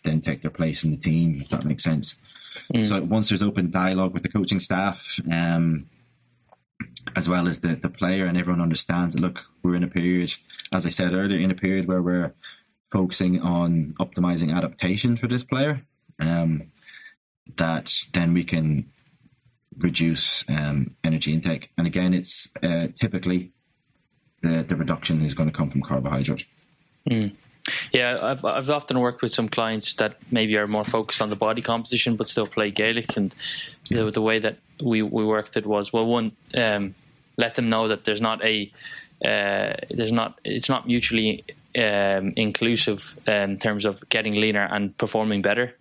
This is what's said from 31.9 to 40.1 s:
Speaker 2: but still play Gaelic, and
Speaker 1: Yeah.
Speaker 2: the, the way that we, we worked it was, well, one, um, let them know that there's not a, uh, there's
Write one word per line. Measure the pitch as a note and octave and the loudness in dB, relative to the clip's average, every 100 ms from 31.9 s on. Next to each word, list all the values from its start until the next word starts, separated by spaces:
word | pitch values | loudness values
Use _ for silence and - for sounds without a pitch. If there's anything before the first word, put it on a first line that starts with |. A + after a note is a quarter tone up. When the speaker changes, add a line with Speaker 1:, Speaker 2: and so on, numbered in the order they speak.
| A#2+ B2 A2 | -2 0 0
Speaker 2:
but | A2 | -2
still | - G#2 | -2 -2
play | - G#2 | 0 -2
Gaelic, | G2 G#2+ A2+ A2+ - | 0 0 0 -2 -2
and | G2 - - - - - - | -2 -4 -8 -8 -10 -12 -2
Speaker 1:
Yeah. | A#2+ G#2+ | 0 0
Speaker 2:
the, | |
the | G#2+ | 2
way | A2 A2+ | 2 2
that | G#2+ - _ - | 0 -4 _ -6
we, | C3+ A2 | 0 2
we | G#2 A2 G#2+ | 2 2 2
worked | G#2+ G#2 A#2 | 0 0 -4
it | G#2+ | 0
was, | G#2 G2+ | 0 0
well, | A2+ A2+ | 0 2
one, | A#2+ A2 - - C3+ | 2 0 -6 -6 0
um, | A2+ G#2 G2 F#2 _ _ _ - | 2 0 -2 -8 _ _ _ -2
let | A#2 - | -2 0
them | A#2 | 2
know | A2 A2 | 2 2
that | G#2 - | 0 -2
there's | G#2+ | 0
not | A2+ A2 | 0 0
a, | A2 G#2+ G2 - - - - - | 0 0 -2 -10 -18 -18 -18 -4
uh, | - G#2 G2+ G2+ G#2 - - | -2 0 0 0 -2 -4 -6
there's | - A2 | -2 0